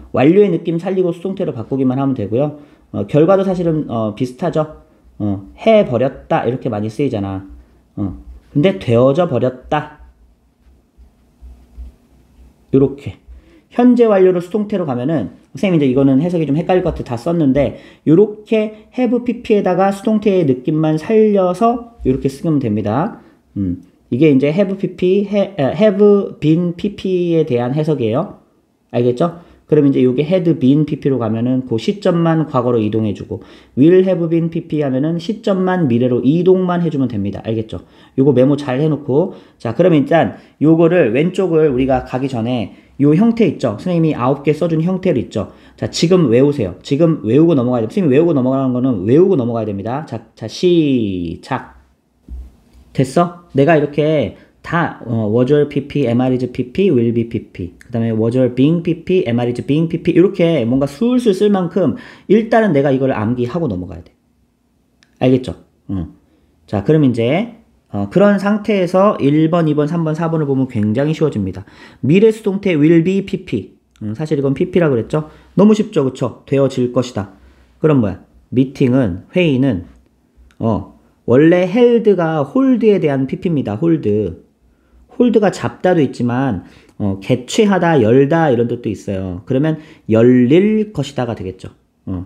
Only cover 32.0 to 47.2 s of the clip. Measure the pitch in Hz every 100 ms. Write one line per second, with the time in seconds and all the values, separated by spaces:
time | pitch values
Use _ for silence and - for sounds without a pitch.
32 | 190 170 165 160 151 131 120 120 107 110
33 | 107 98 101 104 - - _ - 151 185
34 | 190 175 170 165 165 165 - 151 143 131
35 | 151 170 - 208 - 185 185 185 151 117
36 | 123 123 127 165 175 185 180 175 165 151
37 | 127 107 98 95 - 113 107 90 - _
38 | - - 135 123 131 139 - 127 156 143
39 | - 131 185 - - _ 117 110 175 160
40 | 131 165 113 - - - 143 160 165 180
41 | 127 123 170 185 185 160 156 123 131 127
42 | - 127 135 123 113 127 95 - _ -
43 | 139 156 233 233 190 - 120 104 185 170
44 | 160 135 123 143 - 147 175 160 170 185
45 | 185 139 - 107 92 - - - 110 -
46 | 170 185 143 117 143 143 95 85 - 143
47 | 165 151